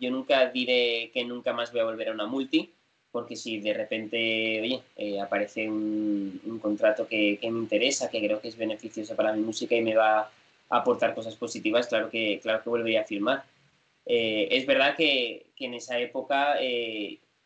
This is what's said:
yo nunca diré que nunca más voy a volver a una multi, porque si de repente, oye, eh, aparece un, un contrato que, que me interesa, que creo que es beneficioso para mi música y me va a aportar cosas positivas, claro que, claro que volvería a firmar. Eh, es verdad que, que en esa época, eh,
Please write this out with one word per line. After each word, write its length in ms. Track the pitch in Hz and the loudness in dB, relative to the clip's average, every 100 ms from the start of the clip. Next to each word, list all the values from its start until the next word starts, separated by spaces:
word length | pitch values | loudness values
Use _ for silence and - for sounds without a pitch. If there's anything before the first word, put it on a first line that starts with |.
yo 100 | 127 | -4
nunca 360 | 131 131 135 123 | -2 2 4 4
diré 640 | 127 123 123 120 113 117 | 0 2 4 2 0 -4
que 140 | 127 120 | -6 -6
nunca 260 | 123 123 | -4 -4
más 180 | 120 117 | -2 -2
voy 120 | 120 | 0
a 20 | |
volver 240 | 113 113 110 | 0 -2 -4
a 40 | |
una 140 | 110 107 | -4 -4
multi, 460 | 135 131 160 - _ _ _ _ | -4 -4 -6 -8 _ _ _ _
porque 240 | 120 - 110 | -8 -8 -10
si 240 | 120 107 | -8 -6
de 140 | 104 | -4
repente, 880 | 104 107 113 107 117 113 110 110 110 | -4 -4 -6 -4 -2 0 0 0 -2
oye, 200 | 117 127 - - | -2 -4 -8 -8
eh, 240 | 104 98 | -6 -4
aparece 480 | 101 101 104 117 110 | -2 -2 -2 -4 -4
un, 720 | 107 107 107 107 101 98 92 110 | -2 -2 0 0 -2 -4 -8 -10
un 120 | 113 | -6
contrato 480 | 107 107 107 107 110 | -2 2 2 2 -2
que, 320 | 110 104 101 | 2 2 2
que 120 | 117 | -2
me 80 | 113 | -2
interesa, 500 | 110 104 131 139 123 | 0 2 2 0 -2
que 100 | 113 | 0
creo 220 | 104 107 | 0 0
que 80 | 117 | -4
es 80 | 110 | -6
beneficioso 580 | 110 104 110 110 107 | -4 -4 -8 -10 -6
para 200 | 110 110 | 0 2
mi 80 | 107 | 2
música 340 | 110 107 120 117 | -2 -2 0 2
y 60 | |
me 120 | 113 | 4
va 360 | 110 110 107 107 _ _ _ - | 6 6 4 2 _ _ _ 0
a 100 | 120 | 2
aportar 340 | 123 113 113 | 4 2 2
cosas 200 | 113 113 | 0 -8
positivas, 520 | - 120 107 107 120 123 | -8 -8 -2 2 2 2
claro 240 | 110 104 | 0 0
que, 300 | 113 107 98 | -2 0 -2
claro 200 | 113 110 | 0 -2
que 60 | 120 | 0
volvería 320 | 117 113 110 | 0 2 2
a 40 | |
firmar. 380 | 107 101 113 139 - _ _ _ _ _ | 2 -2 0 -2 -4 _ _ _ _ _
Eh, 440 | - 117 113 107 98 | 0 2 2 0 2
es 160 | 127 139 | 2 4
verdad 300 | 135 143 143 | 4 4 4
que, 500 | 151 131 117 110 - - | 2 2 0 -6 -16 -12
que 80 | |
en 80 | 127 | -10
esa 260 | 120 - 123 | -8 -4 -4
época, 580 | 123 175 - 139 143 131 | -2 -4 0 2 2 2
eh, 560 | 131 120 117 107 101 - _ _ | 0 -2 -4 -6 -8 -10 _ _